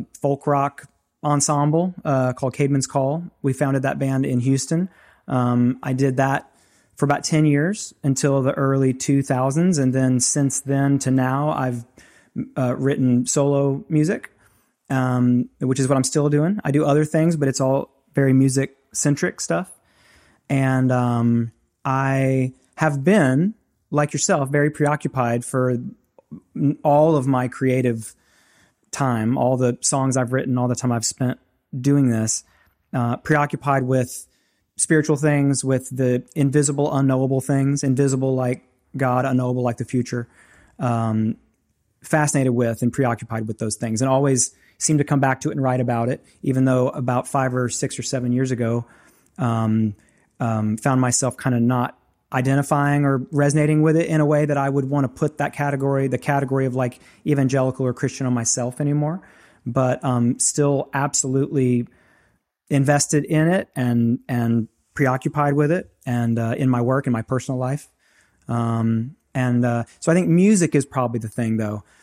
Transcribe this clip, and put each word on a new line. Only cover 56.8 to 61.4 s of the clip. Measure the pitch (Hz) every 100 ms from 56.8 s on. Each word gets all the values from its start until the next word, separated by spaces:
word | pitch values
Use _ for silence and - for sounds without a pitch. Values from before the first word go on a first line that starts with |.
| 123 - - _ -
evangelical | 143 135 135 131 127 127
or |
Christian | 123 131 - 131
on |
myself | 123 113 - 120 127
anymore, | 147 147 147 180 - - _ _ 123
but, | 131 127 123 135
um, | 123 120 -
still | - - 143 139 -
absolutely | 135 147 - 135 135